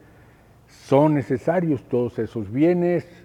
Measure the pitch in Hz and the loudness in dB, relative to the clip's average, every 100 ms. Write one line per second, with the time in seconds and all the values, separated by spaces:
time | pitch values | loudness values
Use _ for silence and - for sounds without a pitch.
0 | - - - _ _ _ _ - - 135 | -20 -20 -20 _ _ _ _ -16 0 4
1 | 151 147 127 127 - 170 170 131 - 123 | 4 2 -2 -4 -2 -2 0 -4 -2 -2
2 | 120 - 110 120 98 117 160 175 175 175 | -2 -4 -8 -6 -8 0 2 2 0 -2
3 | - - | -6 -18